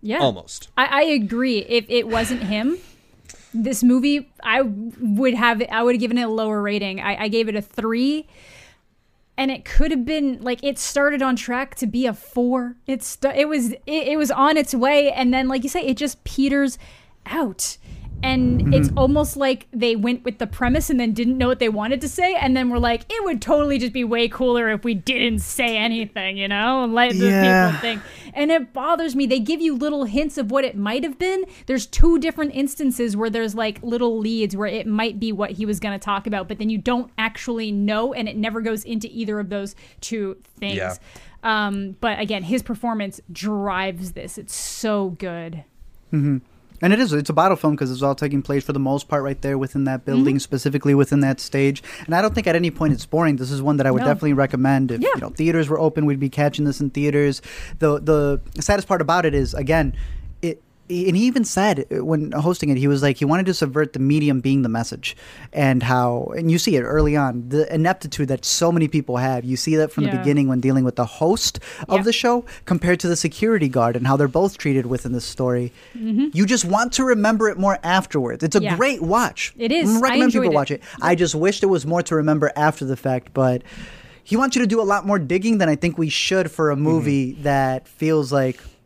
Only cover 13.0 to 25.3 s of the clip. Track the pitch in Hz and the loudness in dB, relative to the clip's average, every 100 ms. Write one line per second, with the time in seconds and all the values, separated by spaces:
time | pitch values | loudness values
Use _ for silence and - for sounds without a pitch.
13 | - - 269 262 302 302 240 220 - 302 | -6 -4 -2 2 0 2 -2 -4 -4 -4
14 | 262 302 294 277 277 311 294 233 254 294 | 0 0 0 2 4 4 0 0 2 4
15 | 285 - 247 254 262 269 247 359 302 247 | 2 2 0 2 0 -2 -2 -4 -2 -2
16 | 294 - - - 277 277 277 - - - | -2 -6 -10 0 2 2 0 -2 -16 -20
17 | _ _ - 294 269 185 - - - - | _ _ -8 -4 -2 -4 -8 -8 -16 -16
18 | - - 262 262 254 247 262 269 285 - | -12 -8 -2 2 2 2 4 4 4 2
19 | 269 294 294 277 269 262 - 240 240 226 | 4 4 2 0 0 -2 -4 -2 0 0
20 | 220 247 247 208 220 - 247 277 - 269 | 0 -2 -4 -6 -8 -2 0 2 2 0
21 | 233 220 240 262 247 254 233 214 214 262 | 0 0 0 2 0 2 0 0 -2 -2
22 | 285 - 359 370 277 262 254 240 240 233 | -4 0 0 2 2 2 2 2 0 0
23 | - 453 392 254 - 294 294 277 247 262 | -4 -4 -2 -4 2 2 2 0 -2 -2
24 | 240 233 233 - 254 240 226 214 240 208 | -2 0 -2 0 0 2 0 -2 -2 -4
25 | 165 254 247 | -2 0 0